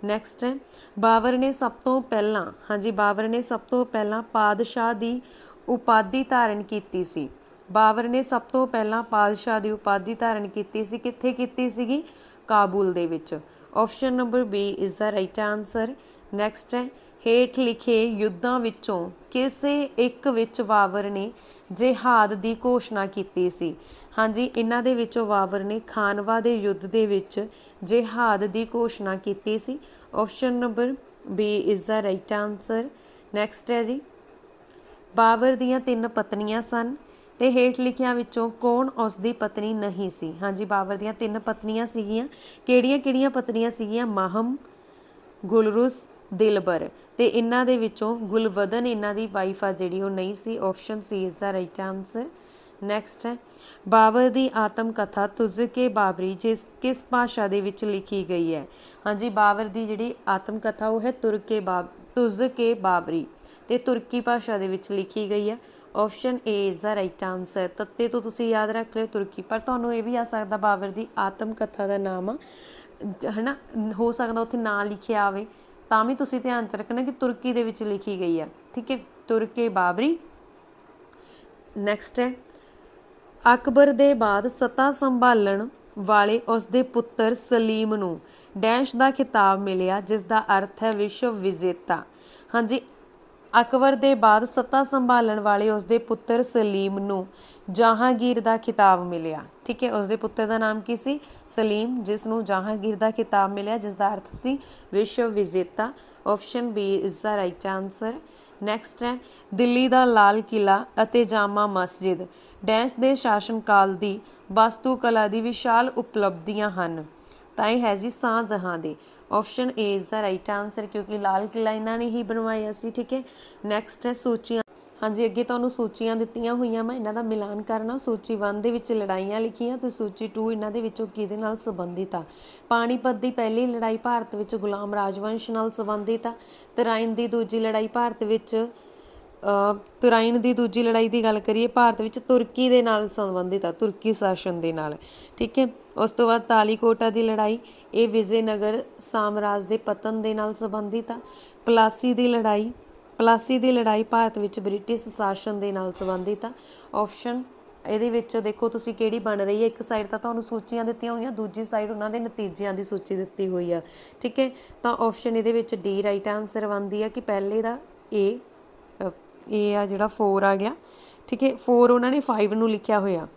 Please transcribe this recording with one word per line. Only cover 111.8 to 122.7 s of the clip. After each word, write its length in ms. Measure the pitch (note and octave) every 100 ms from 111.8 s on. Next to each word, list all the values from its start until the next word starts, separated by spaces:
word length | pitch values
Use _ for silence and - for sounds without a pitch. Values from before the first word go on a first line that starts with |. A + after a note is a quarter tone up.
| F3+ - F#3 F3 F3+ - - -
ਡੈਸ਼ 300 | G3 A3 B3 B3
ਦੇ 140 | C4
ਸ਼ਾਸਨ 460 | C4+ B3+ G#3 G3+ A3+
ਕਾਲ 340 | A3 G3+ G3
ਦੀ 260 | F#3+ G#3 G3+ - - -
ਵਾਸਤੂ 440 | F#3+ A3 A3+ C4 B3+
ਕਲਾ 320 | B3 A3+ G#3+
ਦੀ 120 | G#3+
ਵਿਸ਼ਾਲ 520 | A3+ A#3 B3+ A#3 B3+ -
ਉਪਲਬਧੀਆਂ 760 | A#3 A3 G3+ F3 E3 G3 G#3
ਹਨ, 340 | F3+ F3 E3 D#3 - - - - -
ਤਾਂ 120 | G#3
ਇਹ 120 | A#3+
ਹੈ 160 | A#3 G3+
ਜੀ 140 | A3
ਸ਼ਾਹਜਹਾਂ 680 | A#3 B3+ A3+ A3+ G#3 F3+ E3+
ਦੇ। 180 | D#3+ D3+ - - - G3+
Option 300 | G#3+ - B3+
A 280 | B3+ G#3 G3
is 60 |
the 280 | F#3 A3 G#3
right 340 | F#3+ - G3+
answer, 220 | G#3 G#3 G#3
ਕਿਉਂਕਿ 320 | G#3 G3 G#3
ਲਾਲ 280 | G3 F#3+ G#3
ਕਿਲ੍ਹਾ 260 | A3+ A3
ਇਹਨਾਂ 260 | A3 A3 A3+
ਨੇ 80 | A#3+
ਹੀ 160 | A3+
ਬਣਵਾਇਆ 500 | G#3 A3+ A3+ A3 G#3+